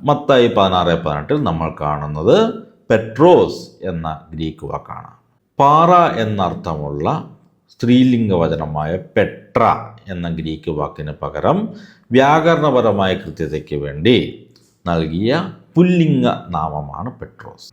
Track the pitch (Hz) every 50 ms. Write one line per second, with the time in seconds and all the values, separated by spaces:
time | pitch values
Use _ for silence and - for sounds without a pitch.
0 | - 139 147 143 - - 143 127 120 117 101 107 98 95 92 90 87 85 85 82
1 | 85 80 76 73 78 - 143 151 143 101 82 80 82 78 78 - 76 73 76 73
2 | 73 76 73 76 82 104 147 202 226 226 - - - - _ _ _ _ 117 110
3 | 110 - - - 147 175 180 135 95 85 87 - - - - _ - 92 87 82
4 | 80 80 78 76 - - 80 78 80 80 78 - - 71 73 73 - - - 80
5 | 80 - - _ _ _ _ _ _ _ _ _ 139 139 147 156 165 170 180 175
6 | 170 151 - 113 113 110 107 101 95 85 82 - - 92 80 76 73 71 71 71
7 | 76 98 143 156 - - - _ _ _ _ _ _ _ _ _ - 117 123 123
8 | 131 131 123 117 117 104 95 87 82 80 80 76 80 76 76 76 76 78 85 -
9 | - - _ 113 98 - - - - _ _ 123 117 104 - - - - - -
10 | _ - 95 87 87 85 82 80 80 80 78 76 - - 80 73 71 73 - -
11 | 76 76 73 - 76 71 - 73 78 101 151 196 214 220 - - - - _ _
12 | _ _ 117 127 131 139 147 160 156 165 170 156 147 151 131 123 113 113 101 101
13 | 95 95 92 87 - 82 76 - 82 73 73 76 73 - 76 73 71 71 69 73
14 | 80 110 127 104 76 60 60 - - _ _ _ _ _ _ _ _ 87 85 82
15 | 82 78 78 87 104 113 135 165 190 190 - - _ _ _ 160 175 180 180 175
16 | 165 156 139 131 123 120 - - - - 87 80 78 80 76 76 73 71 71 -
17 | 90 123 120 - - - _ _ - - 52 _ - -